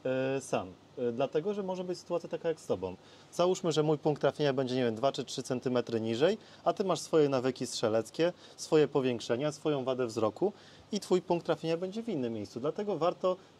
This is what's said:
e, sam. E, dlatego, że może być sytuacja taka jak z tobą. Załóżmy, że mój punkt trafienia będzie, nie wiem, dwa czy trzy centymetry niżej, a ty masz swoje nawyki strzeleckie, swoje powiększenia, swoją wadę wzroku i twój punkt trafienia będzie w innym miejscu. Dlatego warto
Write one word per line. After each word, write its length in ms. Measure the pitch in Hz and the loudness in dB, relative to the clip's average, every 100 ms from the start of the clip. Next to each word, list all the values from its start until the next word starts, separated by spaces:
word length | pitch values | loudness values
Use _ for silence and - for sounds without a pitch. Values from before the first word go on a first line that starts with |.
| 131 | -4
e, 360 | 131 131 135 | -2 -2 -4
sam. 260 | - 120 92 90 - - | -2 -4 -4 -12 -16 -6
E, 140 | 120 | -2
dlatego, 420 | 120 135 156 180 | 0 0 0 -2
że 100 | 208 | -2
może 200 | 190 185 | -4 -4
być 160 | 180 175 | -6 -8
sytuacja 300 | - 170 165 | -4 -6 -4
taka 180 | 165 165 | -4 -4
jak 120 | 156 | -4
z 80 | - | -4
tobą. 280 | 107 90 92 - - - | -4 -4 -8 -16 -20 -6
Załóżmy, 380 | - 175 185 175 | 0 2 2 0
że 120 | 151 | 2
mój 140 | 151 151 | 2 2
punkt 240 | 160 143 | 0 2
trafienia 320 | 147 - 147 | 0 2 2
będzie, 220 | 131 127 127 | 2 0 2
nie 80 | |
wiem, 120 | 120 110 | 0 2
dwa 160 | 135 | 0
czy 120 | 139 | 0
trzy 200 | 123 - | -6 -6
centymetry 580 | - 127 127 123 120 113 | -4 -2 0 0 0 -2
niżej, 360 | 113 117 165 220 - - | 0 2 2 2 -6 -4
a 100 | - | -2
ty 100 | 170 | 0
masz 160 | 190 156 | 0 -2
swoje 300 | - 165 147 | 2 4 4
nawyki 380 | 135 131 123 123 | 4 0 -2 -6
strzeleckie, 640 | - 113 113 110 - 170 - - - | -2 0 0 0 0 0 -2 -12 -16
swoje 300 | - 160 143 | 2 4 4
powiększenia, 640 | 147 127 117 - 120 151 | 2 0 -2 -2 -2 -2
swoją 320 | 147 160 143 | -2 -2 0
wadę 240 | 127 127 123 | 0 -2 -2
wzroku 460 | 113 107 - 196 - - - - | 0 0 0 -2 -4 -16 -20 -8
i 80 | 202 | -6
twój 220 | - 185 | 0 0
punkt 240 | - 175 170 | 2 -2 0
trafienia 320 | 160 165 165 | -2 -2 -2
będzie 260 | 185 214 | -4 -6
w 60 | 233 | -4
innym 240 | 165 120 | -2 -2
miejscu. 260 | 113 101 131 | -4 -8 -6
Dlatego 380 | 143 185 208 165 | -4 -4 -4 0
warto 400 | 170 175 185 185 - | 0 2 0 -2 -8